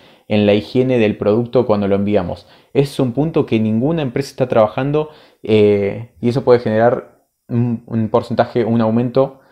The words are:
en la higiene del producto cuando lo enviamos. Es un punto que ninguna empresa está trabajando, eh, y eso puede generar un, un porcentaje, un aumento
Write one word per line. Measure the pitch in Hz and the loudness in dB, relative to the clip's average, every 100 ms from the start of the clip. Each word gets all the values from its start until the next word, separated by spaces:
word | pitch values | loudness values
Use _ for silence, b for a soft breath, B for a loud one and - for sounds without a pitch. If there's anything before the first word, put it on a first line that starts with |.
| b b - | b b -4
en | 104 104 | 0 2
la | |
higiene | 104 - 127 127 123 | 2 0 0 2 2
del | 104 104 | 0 0
producto | 104 110 120 131 117 | 0 0 0 0 2
cuando | 104 98 | 0 0
lo | 98 | -2
enviamos. | 101 104 90 90 b b b | 0 -2 -2 -8 b b b
Es | 127 143 - | -2 -2 -2
un | 131 | -2
punto | 120 160 160 135 | -2 -2 -2 -2
que | 117 | -2
ninguna | 110 110 139 170 | 0 0 -2 -2
empresa | 135 139 - | -4 -4 -6
está | - 127 | -6 -2
trabajando, | 117 107 - 139 147 151 B B B | 2 0 0 -2 -2 -4 B B B
eh, | - 107 104 101 101 110 117 _ | 0 4 4 2 -2 -6 -12 _
y | 120 | -4
eso | 127 | 0
puede | 127 120 | 2 2
generar | 117 110 117 131 - _ _ _ - | 2 2 2 0 -6 _ _ _ -6
un, | 120 120 117 - | -2 -2 -4 -4
un | 113 107 | -4 0
porcentaje, | 120 113 117 117 123 | -2 0 -2 0 0
un | 110 117 | 0 0
aumento | 110 117 123 131 135 b b | 2 0 0 0 0 b b